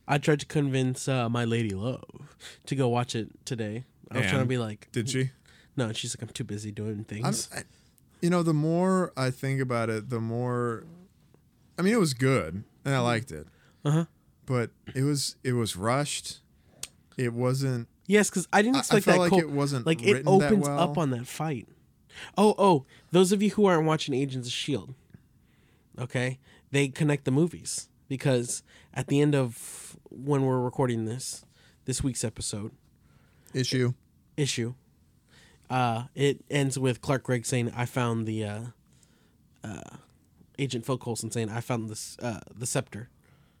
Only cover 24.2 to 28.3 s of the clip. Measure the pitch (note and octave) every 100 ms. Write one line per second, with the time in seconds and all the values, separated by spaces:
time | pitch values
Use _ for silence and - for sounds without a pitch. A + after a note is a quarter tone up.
24.2 | C#3 C3 A#2+ - - A#2+ C3 C3 _ -
25.2 | _ _ _ _ _ _ _ - B2 B2+
26.2 | B2+ C3 - - _ C#3 C#3 - D3+ D3
27.2 | - C3+ F3 E2 - - - _ _ C3+
28.2 | D3